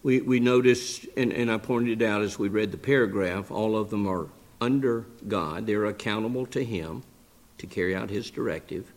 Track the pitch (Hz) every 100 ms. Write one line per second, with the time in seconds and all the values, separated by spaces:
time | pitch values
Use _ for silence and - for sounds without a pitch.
0 | 143 131 127 127 123 123 123 123 - -
1 | - - 123 - 120 110 - 120 120 113
2 | 113 104 104 - 101 107 104 82 - 139
3 | 113 101 92 92 98 - 110 110 104 107
4 | 101 92 76 - - - 120 139 135 117
5 | 110 - - 101 78 82 110 104 104 104
6 | 113 107 110 127 127 - 123 98 80 95
7 | - - _ _ - - 92 - 90 95
8 | 107 101 - - 117 80 - 82 -